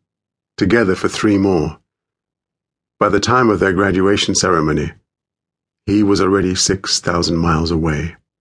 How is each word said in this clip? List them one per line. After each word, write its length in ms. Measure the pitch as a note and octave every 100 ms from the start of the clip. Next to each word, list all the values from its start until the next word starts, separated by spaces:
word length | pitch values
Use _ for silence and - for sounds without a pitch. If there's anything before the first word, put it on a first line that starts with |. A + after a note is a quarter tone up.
| _ _ _ _ _ -
together 400 | G2+ A#2 G2 F2+
for 140 | F#2+
three 280 | - A2 G2+
more. 440 | G2 F2+ D#2 D#2+ _ _ _ _ _ _ _ _ _ _ _ _
By 120 | G#2
the 100 | G2
time 300 | G#2+ B2 A#2
of 100 | F#2+
their 140 | G2
graduation 600 | F2+ G2 F#2 F#2+ G2+ -
ceremony, 600 | F#2+ F#2+ E2+ D#2 D2+ D2+ - _ _ _ _ _ _ _ _ -
he 180 | G#2
was 180 | G2+ G2
already 340 | F#2+ G2 F#2 F#2
six 460 | - F#2+ - -
thousand 340 | - F2 E2 E2+
miles 340 | E2 D#2+ E2
away. 460 | E2 D#2+ D2 E2 - _ _